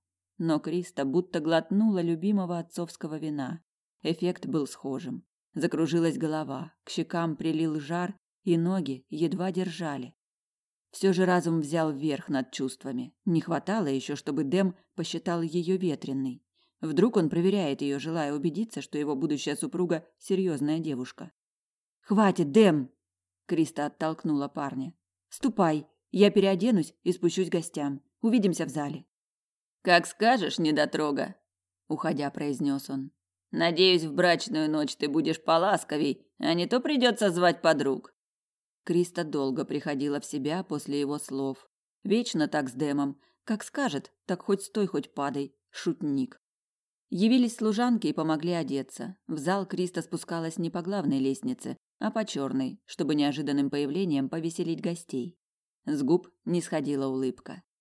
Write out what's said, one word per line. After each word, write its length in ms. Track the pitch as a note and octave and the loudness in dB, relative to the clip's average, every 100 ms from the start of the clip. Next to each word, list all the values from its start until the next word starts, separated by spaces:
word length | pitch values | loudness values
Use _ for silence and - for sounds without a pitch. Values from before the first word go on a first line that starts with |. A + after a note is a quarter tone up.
| _ _ _ - | _ _ _ -4
Но 220 | E3 D3+ | 0 0
Криста 460 | D#3+ F3 F3 - C3+ | 0 -4 -4 -2 0
будто 340 | E3 F3+ E3 | 0 0 -2
глотнула 640 | D#3 E3 D#3+ G3+ A3 F#3+ | 2 2 4 2 4 4
любимого 580 | E3+ E3 G3 G#3 F3 E3+ | 0 0 2 0 0 -4
отцовского 580 | E3+ - E3+ - D#3 D3+ | -6 -8 -8 -8 -8 -6
вина. 440 | D#3 D3 B2+ E3 _ _ _ _ | -6 -4 -6 -8 _ _ _ _
Эффект 420 | D#3 E3+ F3 F3 C3 | -4 0 -2 -2 -2
был 220 | D3+ C3+ | -2 -2
схожим. 560 | - C3+ C3 C3 B2 - _ _ | -6 -8 -6 -8 -10 -14 _ _
Закружилась 640 | - E3 D3 D#3+ E3 E3 C#3+ | -2 -2 0 0 2 2 0
голова, 560 | D#3+ D#3 D#3 C3+ D#3+ _ | -2 -4 -6 -10 -12 _
к 60 | - | -10
щекам 460 | - D#3+ F3 E3 D3 | -6 -4 -2 -2 -2
прилил 440 | D#3+ D#3+ D#3+ D3+ | -2 0 0 -2
жар, 360 | C#3+ E3+ F3+ - _ _ | -4 -4 -4 -8 _ _
и 140 | - E3+ | 0 2
ноги 480 | E3+ F#3+ C#3 C3 - | 2 0 -2 -8 -8
едва 420 | D3+ E3 D3+ F#3+ | -2 0 0 -2
держали. 640 | F3+ F#3 D#3+ D#3+ C#3 B2 - _ _ _ _ _ _ _ | -2 -4 -4 -6 -6 -10 -16 _ _ _ _ _ _ _
Всё 220 | - F#3+ | 0 4
же 120 | F3 F#3 | 4 6
разум 340 | F3+ E3 E3 | 4 4 0
взял 320 | D3 E3 D#3 | 0 0 0
верх 380 | C#3 D3+ C3+ - | 0 -2 -2 -2
над 220 | C3+ B2+ | -4 -4
чувствами. 640 | - C3+ - C3 B2+ B2+ _ F#3+ | -4 -6 -6 -8 -8 -8 _ 0
Не 160 | E3 | 0
хватало 460 | E3 D3+ F3+ G#3+ D3+ | 0 -4 -2 -2 0
ещё, 280 | C3+ - C#3+ | -2 -4 -6
чтобы 280 | D3+ C#3+ | -4 -2
Дэм 320 | C#3+ F3+ F#3+ - _ - | 0 2 0 -2 _ -10
посчитал 460 | E3 E3 - E3+ | -6 -6 -4 -2
её 360 | E3 F3 E3+ F#3 | -2 -2 -2 0
ветреной. 640 | F3+ C#3 - C3+ C3+ B2 _ _ _ - | 0 -2 -4 -4 -4 -8 _ _ _ -8
Вдруг 380 | D#3+ C#3+ A#3+ G#3+ | -2 4 4 4
он 120 | D#3 | 2
проверяет 520 | D#3 F#3 G3+ D#3 C3+ | 2 2 2 0 -2
её, 180 | C#3+ C#3 | -2 -2
желая 340 | D3+ E3 C#3+ | -4 -4 -2
убедиться, 480 | D3 D#3+ D#3+ A3 - | -2 -2 -2 -6 -8
что 160 | C3+ D3 | -6 -4
его 180 | D3 C3+ | -2 -2
будущая 400 | D3+ C#3+ D3 D3 | -2 -2 -4 -4
супруга – 520 | C#3+ F3 F3 D#3+ - _ | -4 -2 0 0 -4 _
серьёзная 600 | - F#3 F#3 C#3+ D3 D#3+ | -2 0 0 0 -2 -2
девушка. 520 | D#3+ B2+ B2+ - E3+ _ _ _ _ _ _ _ | -2 -6 -8 -12 -20 _ _ _ _ _ _ _
«Хватит, 500 | - G#3 G3+ F3+ D3+ | 0 4 4 4 6
Дэм!» 380 | F3 G3+ D#3 B2+ _ _ _ _ _ - | 8 8 6 0 _ _ _ _ _ -2
Криста 400 | E3 D#3 - D3 | 0 0 -2 -6
оттолкнула 600 | - D#3+ D#3+ D#3+ C#3+ C#3+ | -4 -4 -2 -2 0 -2
парня. 460 | D3+ C#3 C3 C3+ - _ _ _ | -6 -6 -6 -8 -12 _ _ _
«Ступай, 580 | - C4+ G#3+ E3+ D3+ - _ _ | -4 -2 2 2 2 -4 _ _
я 180 | F#3 G3+ | 6 6
переоденусь 640 | G3+ G3 F#3 A3+ G3+ D3+ _ | 6 4 4 4 2 0 _
и 80 | - | -2
спущусь 380 | F3+ E3+ F#3 F3 | 0 0 0 0
к 40 | |
гостям. 480 | E3+ D#3+ D#3+ C#3+ C#3 _ _ | -2 -2 -4 -4 -6 _ _
Увидимся 440 | A3+ A#3 F#3+ D#3+ D#3+ | 2 4 2 0 -4
в 40 | |
зале». 360 | D3+ C#3+ - - _ _ _ _ _ _ _ | -4 -6 -8 -14 _ _ _ _ _ _ _
«Как 240 | F#3 F3 E3+ | 4 4 4
скажешь, 540 | - A3 B3+ D3+ - | 0 4 4 2 0
недотрога», 760 | D#3 D3+ D3+ D#3 D3+ C#3 - - _ _ _ _ - | 2 2 2 0 0 -2 -4 -8 _ _ _ _ -8
уходя, 400 | D#3 D#3+ C#3+ C#3+ | -4 -2 -2 -4
произнёс 600 | - D3 C3 C#3+ C#3 - | -4 -4 -2 -2 -2 -4
он. 220 | C3+ C3+ _ _ _ _ | -8 -8 _ _ _ _
«Надеюсь, 520 | E3+ E3+ E3+ F#3+ F3+ | 0 2 6 6 6
в 100 | D#3 | 2
брачную 560 | C#3+ F3+ E3 - D#3 D#3 | 4 4 4 0 -2 0
ночь 260 | D3+ C#3+ - | 0 -2 -2
ты 120 | D3 | 0
будешь 340 | D3+ D#3+ D#3+ | 2 2 0
поласковей, 840 | - E3 F3 F#3 - D3+ D3+ - _ - | 2 4 4 2 0 -2 0 -2 _ -6
а 160 | D#3 | 0
не 140 | E3+ F3 | 0 2
то 120 | B3+ | 0
придётся 500 | D4 C#4+ B3 A3 G3+ | 2 2 4 4 2
звать 320 | E3+ F3+ E3 | 4 4 4
подруг». 520 | E3 D#3 C3+ C3+ - _ _ _ _ _ _ _ | 2 4 2 -2 -8 _ _ _ _ _ _ _
Криста 400 | - E3+ F3 - | -2 0 0 -2
долго 420 | D#3 D3 C3+ B2 - | -4 -2 -2 -2 -4
приходила 540 | C#3+ D#3 C#3 C#3+ C#3+ | -4 -4 -4 -2 -4
в 60 | - | -4
себя 380 | D3 C#3 E3+ | -6 -4 -4
после 360 | F3+ D3 C#3 C#3+ | -4 -8 -4 -4
его 180 | C#3 D3 | -2 -4
слов. 520 | - C#3 C3+ C3 _ _ _ _ | -6 -4 -4 -6 _ _ _ _
Вечно 440 | - A3+ A#3+ D#3+ D3 | 0 0 0 -2 0
так 220 | D3+ C3 | -2 -4
с 40 | |
Дэмом. 460 | B2 D3 C#3+ C#3 C#3 _ _ | -4 -2 0 -2 -6 _ _
Как 200 | - G#3+ | -6 -6
скажет, 500 | - - B3+ D3 - _ - | -6 -4 -2 -2 -8 _ -6
так 180 | F3 | -4
хоть 200 | - G3 | 0 -2
стой, 240 | - A3 F#3+ | -2 -2 -2
хоть 260 | C#3+ - | -2 -6
падай. 420 | - C#3 C#3+ C#3 _ _ | -6 -4 -4 -6 _ _
Шутник. 720 | - F3 E3 D3+ C#3 B2+ - _ _ _ _ _ _ - | -6 -4 -2 -2 -2 -2 -8 _ _ _ _ _ _ -6
Явились 460 | F3 A3 B3+ A#3+ A#3 | 2 4 4 2 0
служанки 520 | A3 G#3 B3 A3+ D3+ | 0 2 2 2 0
и 60 | |
помогли 380 | D#3 D#3+ D#3 E3+ | 0 0 0 0
одеться. 680 | E3+ C#3+ C#3 C3 - F3+ F#3+ - | -2 -2 -4 -6 -10 -12 -12 -8
В 100 | D#3 | -4
зал 280 | D3 G3 F#3+ | 0 -2 -2
Криста 360 | E3+ F3+ E3+ | -4 -4 -4
спускалась 560 | E3 D#3+ - E3 E3 D#3+ | -6 -8 -6 -6 -6 -4
не 120 | E3 | -4
по 120 | F3 | -4
главной 380 | E3+ G3+ D3+ C3+ | -4 -2 0 0
лестнице, 580 | C3+ C3+ B2+ B2+ - - _ - | 0 -2 -4 -6 -8 -12 _ -6
а 120 | G#3+ | -4
по 140 | A3 G#3 | -4 -4
чёрной, 560 | C#3+ C3+ C3+ C3 - - | -4 -2 -2 -4 -8 -10
чтобы 300 | - D3 D3 | -4 0 2
неожиданным 540 | C#3+ C#3+ C#3+ C#3+ C#3 | 0 0 -2 0 0
появлением 600 | C#3+ C#3+ E3+ F#3+ C#3 C3+ | 0 -2 0 0 0 -2
повеселить 520 | E3 E3 E3 F3 D#3+ | -4 -4 -4 -4 -2
гостей. 560 | E3 E3+ - C3 C#3+ - _ _ _ _ - | -4 -6 -6 -8 -8 -12 _ _ _ _ -4
С 180 | D3 | 0
губ 260 | C3+ F3+ - _ | 4 2 2 _
не 180 | - F3 | -2 -2
сходила 460 | D#3+ D#3 C#3+ C#3 C3+ | 0 -4 -2 -2 -2
улыбка. 560 | C3 C3 B2 - F3+ _ _ | 0 -2 -4 -12 -18 _ _